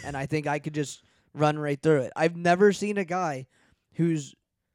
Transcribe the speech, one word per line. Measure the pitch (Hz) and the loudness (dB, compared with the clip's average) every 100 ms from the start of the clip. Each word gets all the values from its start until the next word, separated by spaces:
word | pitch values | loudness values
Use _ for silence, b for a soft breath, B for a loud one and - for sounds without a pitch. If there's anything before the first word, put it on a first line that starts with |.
| 139 | -10
and | 139 | -8
I | 139 | -4
think | 156 147 | -4 -2
I | 147 | -4
could | 156 | -4
just | 151 139 - b b b | -6 -6 -8 b b b
run | - 151 151 | 0 0 0
right | 147 143 | -4 0
through | 160 147 | 2 2
it. | 120 - | 0 0
I've | 165 170 | -2 0
never | 175 180 208 | 2 6 6
seen | 185 208 202 | 4 -2 -4
a | 165 | -4
guy | 180 170 131 131 b b b _ | -4 -4 -6 -12 b b b _
who's | - 165 160 131 _ _ _ _ | -2 0 0 -6 _ _ _ _